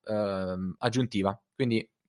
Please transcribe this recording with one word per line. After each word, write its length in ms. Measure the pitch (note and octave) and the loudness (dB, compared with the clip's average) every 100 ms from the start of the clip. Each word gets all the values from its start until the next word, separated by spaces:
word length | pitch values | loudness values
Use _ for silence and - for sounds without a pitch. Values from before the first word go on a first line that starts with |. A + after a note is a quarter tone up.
ehm, 760 | - G#2+ G#2 F#2+ F#2 F#2 F#2+ - | -4 -2 0 -2 -4 -4 -6 -2
aggiuntiva, 600 | B2 B2 A#2 G2+ F#2+ G2+ _ | 0 2 0 2 0 -2 _
quindi 320 | - B2+ A2+ - _ | -4 0 0 -2 _